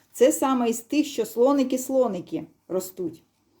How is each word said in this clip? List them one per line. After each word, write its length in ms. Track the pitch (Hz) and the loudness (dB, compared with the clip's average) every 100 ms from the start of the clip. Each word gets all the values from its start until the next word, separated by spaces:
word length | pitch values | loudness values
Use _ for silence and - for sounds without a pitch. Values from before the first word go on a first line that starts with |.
| _ | _
Це 200 | - 262 | 4 4
саме 380 | - 269 254 233 | 4 0 2 0
із 100 | 233 | -2
тих, 260 | - 302 302 | -2 -2 -2
що 200 | - 214 | -4 -4
слоники-слоники 1200 | 226 262 285 254 254 - 262 233 180 - 160 - _ - | 2 4 4 0 -2 -2 0 0 -4 -8 -10 -10 _ -6
ростуть. 560 | 185 185 - 170 - _ _ _ _ | -6 -6 -8 -10 -10 _ _ _ _